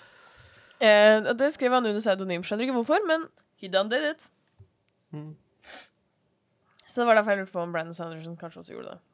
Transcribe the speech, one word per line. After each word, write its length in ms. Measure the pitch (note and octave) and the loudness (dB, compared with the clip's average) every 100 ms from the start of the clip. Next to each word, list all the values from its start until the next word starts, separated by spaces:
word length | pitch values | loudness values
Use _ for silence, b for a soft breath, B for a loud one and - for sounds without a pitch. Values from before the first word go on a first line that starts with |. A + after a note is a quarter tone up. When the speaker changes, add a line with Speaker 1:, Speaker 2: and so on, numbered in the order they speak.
| b b b b b b b - | b b b b b b b 2
Speaker 1:
Eh, 380 | A3 G#3 G#3+ G#3+ G#3+ | 6 8 8 6 2
og 80 | A#3+ | 0
det 80 | C#4 | 0
skrev 180 | - B3 | 0 0
han 140 | B3+ A3+ | 2 0
under 140 | G#3 | -2
pseudonym. 400 | A3 F#3+ F#3+ F3 | -2 -2 -4 -6
Skjønner 220 | F#3 G#3+ C4 | -4 -4 -2
ikke 80 | B3 | -4
hvorfor, 300 | A#3 F4 G4 | 0 0 0
men 160 | D#4+ D#4+ _ _ _ | -2 -4 _ _ _
he 80 | F#3+ | -4
done 160 | F#3+ G#3 | -2 0
did 160 | B3+ D4+ | -2 -4
it. 180 | D#4+ - _ _ _ - _ _ _ _ | -8 -14 _ _ _ -20 _ _ _ _
Speaker 2:
Mm. 180 | D3+ D3+ D#3 _ _ B B B _ _ _ _ _ _ _ _ - - | -16 -16 -20 _ _ B B B _ _ _ _ _ _ _ _ -20 -10
Speaker 1:
Så 140 | - | -4
det 60 | A#3+ | 2
var 80 | A3 | 2
derfor 140 | G#3 | 2
jeg 60 | G3+ | -2
lurte 120 | F#3+ | -4
på 80 | F3+ | -8
om 80 | E3+ | -6
Brandon 220 | E3+ E3 E3+ | -6 -8 -12
Sanderson 400 | E3 D#3+ D#3+ E3+ | -12 -14 -16 -16
kanskje 220 | E3+ - | -16 -18
også 120 | E3 - | -18 -16
gjorde 160 | - | -16
det. 60 | - _ | -18 _